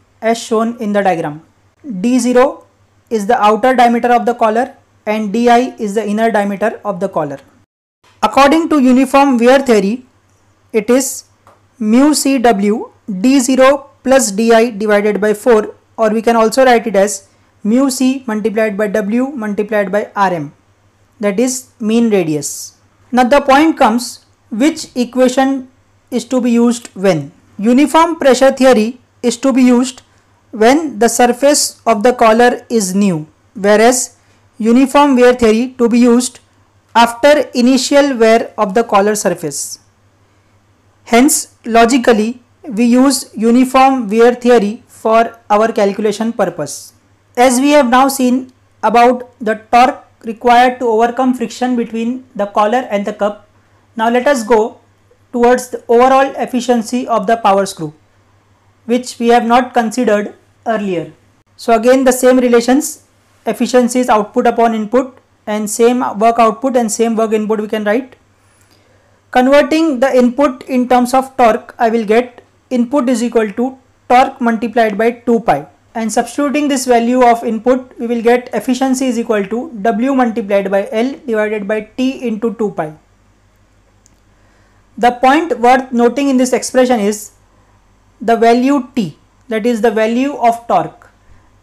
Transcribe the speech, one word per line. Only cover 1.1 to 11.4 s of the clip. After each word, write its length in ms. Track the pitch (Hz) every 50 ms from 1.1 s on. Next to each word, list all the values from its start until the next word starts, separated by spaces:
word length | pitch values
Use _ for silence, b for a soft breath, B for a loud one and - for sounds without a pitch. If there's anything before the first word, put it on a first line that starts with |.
| 180 165 156 151 147 156 - _ _ _ _ _ _ _ - 302 208 180
D 180 | 185 240 254 254
zero 480 | 233 247 247 247 262 294 320 - - _ _ _ _ _ _ _ _ _
is 160 | 233 220 202
the 140 | 196 240 -
outer 340 | 208 208 214 202 - 262 262
diameter 360 | 254 240 240 233 233 240 240 247
of 140 | 233 208
the 80 | 240 233
collar 400 | - 233 220 214 226 262 254 - _ _ _ _ _ _
and 260 | 214 214 220 220 202 185
D 160 | 233 240 240
I 280 | 233 240 254 254 - -
is 160 | 233 208 196
the 100 | 226 214
inner 260 | 202 208 214 226 233 220
diameter 480 | 214 202 202 202 190 208 233 - - -
of 140 | 208 190 175
the 100 | 196 190
collar. 300 | - 170 156 143 139 135 - _ _ _ _ _ _ _ _ _ _ _ b b b b -
According 460 | 208 - 269 277 285 302 330 330 277
to 100 | 302 302
uniform 580 | 247 254 247 254 269 269 - 277 277 285 262 226
wear 220 | 233 247 269 277
theory, 460 | 269 254 226 208 190 196 226 254 - _ _ _ _ _ _ _ _ _ _ _ _ _ -
it 180 | 156 - -
is 340 | 240 269 262 - - - - _ _ _